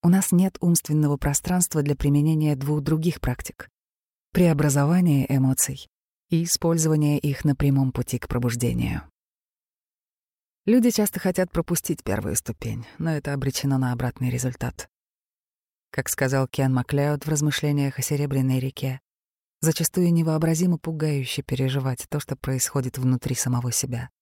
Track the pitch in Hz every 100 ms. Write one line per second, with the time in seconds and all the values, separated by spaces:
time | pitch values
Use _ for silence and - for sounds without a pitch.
0 | 170 190 196 175 185 - 175 170 - 151
1 | 147 143 147 143 - 180 170 156 143 143
2 | 143 143 151 156 151 143 139 151 143 160
3 | 165 160 - 127 - - - _ _ _
4 | _ _ _ - 175 151 147 143 143 180
5 | 180 139 131 139 131 131 - 135 - _
6 | _ _ _ 165 170 - 170 165 156 156
7 | 147 147 147 139 151 139 143 135 135 -
8 | 127 123 - 127 120 120 120 117 120 78
9 | - _ _ _ _ _ _ _ _ _
10 | _ _ _ _ _ _ - 247 240 220
11 | 208 - 190 180 180 175 - 170 - 151
12 | - 95 - 85 - 113 117 117 117 -
13 | 165 156 143 139 135 - 139 135 127 120
14 | 123 - 123 120 127 123 123 - - _
15 | _ _ _ _ _ _ _ _ _ -
16 | - - 131 135 131 - 135 131 123 143
17 | 143 147 151 151 151 - 151 143 139 -
18 | 127 147 143 139 131 131 131 - 139 131
19 | _ _ _ _ _ _ 156 156 160 -
20 | 175 170 160 156 160 160 180 165 - 160
21 | 156 143 127 - - 127 135 135 131 123
22 | - - - 139 - 131 - 143 127 -
23 | 127 127 - 127 120 123 120 117 127 120
24 | 127 _